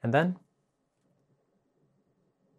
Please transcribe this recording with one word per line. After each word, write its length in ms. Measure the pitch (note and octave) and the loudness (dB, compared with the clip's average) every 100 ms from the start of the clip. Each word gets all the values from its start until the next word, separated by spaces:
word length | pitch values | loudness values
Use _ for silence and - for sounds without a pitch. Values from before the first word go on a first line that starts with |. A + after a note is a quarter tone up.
And 100 | A#2+ | -2
then 220 | C3+ E3+ F3+ _ _ _ _ _ _ _ _ _ _ _ _ _ _ _ _ _ _ _ _ _ | 0 0 -2 _ _ _ _ _ _ _ _ _ _ _ _ _ _ _ _ _ _ _ _ _